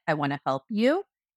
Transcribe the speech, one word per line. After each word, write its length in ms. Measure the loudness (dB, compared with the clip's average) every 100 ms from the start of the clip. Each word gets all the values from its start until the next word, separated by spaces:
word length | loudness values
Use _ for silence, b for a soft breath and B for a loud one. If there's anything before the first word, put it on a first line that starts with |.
| -4
I 80 | -2
wanna 260 | -2 -2 -2
help 160 | -4 -4
you." 360 | 0 2 2 -4 _ _